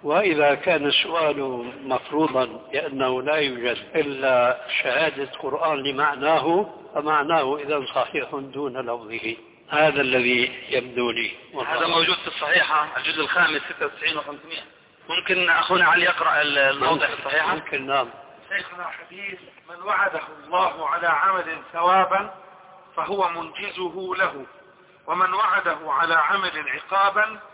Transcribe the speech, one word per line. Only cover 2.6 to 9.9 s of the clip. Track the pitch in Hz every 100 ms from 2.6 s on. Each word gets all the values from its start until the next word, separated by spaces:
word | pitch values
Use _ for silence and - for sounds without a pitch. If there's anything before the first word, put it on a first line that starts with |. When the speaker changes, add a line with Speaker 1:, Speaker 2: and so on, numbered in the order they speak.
| -
Speaker 1:
لأنه | 135 156 135 131 127
لا | 131
يوجد | 156 143 123 120 117 -
إلا | 160 147 135 135 127 123 127 - -
شهادة | 139 127 160 139 139 -
قرآن | 143 139 160 147
لمعناه، | 139 135 147 139 147 160 139 175 208 - -
فمعناه | - 151 151 143 165 135 147
إذا | 143 151 127
صحيح | 135 117 156 123
دون | 143 139 131 143 123
لفظه. | 120 120 107 113 110 117 - - -
هذا | 151 156